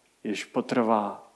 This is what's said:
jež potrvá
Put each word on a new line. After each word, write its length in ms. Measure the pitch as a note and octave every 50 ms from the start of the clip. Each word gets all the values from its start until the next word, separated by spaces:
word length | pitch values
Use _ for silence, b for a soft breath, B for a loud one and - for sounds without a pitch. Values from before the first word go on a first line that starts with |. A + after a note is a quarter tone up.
| _ _ _ _ -
jež 200 | G#2+ G2+ - -
potrvá 880 | - - B2+ A#2 - B2+ B2 A#2 A2 A#2 G#2+ G#2 G2+ - - - - _